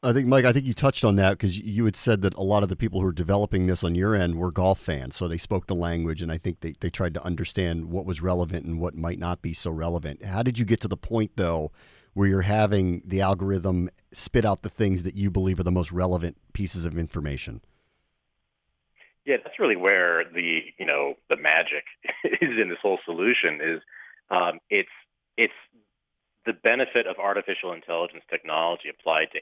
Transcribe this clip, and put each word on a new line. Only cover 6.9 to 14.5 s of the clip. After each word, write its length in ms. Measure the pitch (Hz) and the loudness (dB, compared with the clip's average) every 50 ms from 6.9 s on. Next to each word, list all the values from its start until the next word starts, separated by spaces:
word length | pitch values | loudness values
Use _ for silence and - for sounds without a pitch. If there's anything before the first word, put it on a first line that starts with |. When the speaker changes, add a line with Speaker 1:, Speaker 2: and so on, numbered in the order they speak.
| - - 95 85 78 | -4 -2 -4 -4 -4
Speaker 1:
to 100 | 85 - | -4 -6
understand 640 | 90 87 - 87 - - 101 92 85 82 82 80 | -4 -4 -4 -4 -4 -2 -2 -2 0 -2 -4 -4
what 200 | 82 85 98 82 | -6 -6 -6 -4
was 160 | 90 87 73 | -4 -6 -2
relevant 440 | 82 92 90 87 87 80 90 82 - | -2 0 0 0 0 -2 -4 -6 -4
and 140 | 78 82 82 | -4 -4 -2
what 160 | 85 87 - | -2 -4 -4
might 240 | 80 82 85 - - | -4 -4 -4 -4 -4
not 220 | 85 87 87 - | -4 -4 -4 -4
be 120 | - 82 82 | -6 -6 -8
so 180 | - - 87 | -6 -6 -6
relevant. 540 | 80 78 82 85 85 85 67 73 71 - - | -4 -4 -2 -2 -2 -2 -4 -6 -8 -8 -8
How 180 | 98 95 107 120 | -6 -4 -2 0
did 160 | 127 120 113 | 0 0 0
you 60 | 117 | 2
get 160 | 98 113 - | 2 2 2
to 80 | - 92 | 2 -2
the 80 | 92 - | -4 -6
point, 340 | - - 113 113 110 - - - | -4 -2 0 0 0 0 0 -2
though, 340 | 92 85 82 80 76 76 - - - - - _ _ _ _ | 0 0 0 0 -2 -6 -8 -14 -20 -20 -20 _ _ _ _
where 140 | 98 101 98 | 2 4 4
you're 140 | 95 98 | 4 4
having 600 | 92 98 104 107 107 98 104 98 92 90 87 - - | 4 2 4 4 4 4 4 4 4 2 0 -2 -4
the 160 | 92 95 95 | -2 0 0
algorithm 680 | 98 95 98 87 95 98 98 92 85 98 90 90 90 90 - _ _ _ | 2 2 2 0 0 0 0 0 2 2 2 2 0 -2 -4 _ _ _
spit 340 | - - - - - 120 110 | -10 -8 -6 0 2 2 2
out 160 | 107 | 2